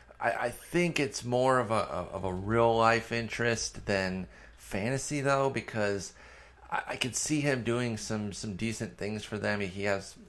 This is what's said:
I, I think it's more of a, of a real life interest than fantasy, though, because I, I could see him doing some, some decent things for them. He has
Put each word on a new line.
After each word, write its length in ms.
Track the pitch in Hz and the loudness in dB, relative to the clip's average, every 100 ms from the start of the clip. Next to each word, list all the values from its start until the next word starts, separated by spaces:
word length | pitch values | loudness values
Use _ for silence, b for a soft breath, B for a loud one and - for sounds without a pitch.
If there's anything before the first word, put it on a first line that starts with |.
| B - | B -4
I, 100 | 120 | -2
I 200 | 113 120 | 0 -2
think 500 | - - 170 175 156 | -4 -2 2 2 2
it's 240 | 139 - | -2 -2
more 340 | 120 123 131 127 | 0 2 4 4
of 140 | 110 | 4
a, 20 | |
of 480 | 110 76 80 87 95 | 2 0 -2 -4 -4
a 100 | 95 | -4
real 440 | 92 101 113 117 113 | -2 2 6 6 8
life 340 | 113 117 110 | 6 4 2
interest 760 | 117 110 - 117 113 - - - | -4 -4 0 0 0 -2 -6 0
than 420 | 98 95 92 90 b b b | 0 0 -2 -8 b b b
fantasy, 640 | - 101 107 135 - 147 | -8 -4 -2 -2 -2 -2
though, 300 | 135 139 135 | 2 2 2
because 640 | 123 110 113 104 101 90 - b b b b - | 0 -4 -2 0 0 -4 -14 b b b b -6
I, 100 | - - | -6 -4
I 80 | - | -4
could 180 | 131 | -4
see 280 | 110 - 156 | -2 0 0
him 200 | 143 131 | 2 0
doing 360 | 113 120 123 110 | 0 0 0 -4
some, 340 | - 110 107 | -4 -4 -4
some 220 | 95 110 | -6 -8
decent 420 | 92 113 110 107 87 | -4 -4 -4 -8 -6
things 260 | 101 107 | -6 -6
for 140 | - 107 | -6 -4
them. 240 | 104 104 | -2 -2
He 220 | 98 95 | -2 -2
has 320 | 101 98 95 - | 0 0 -4 -16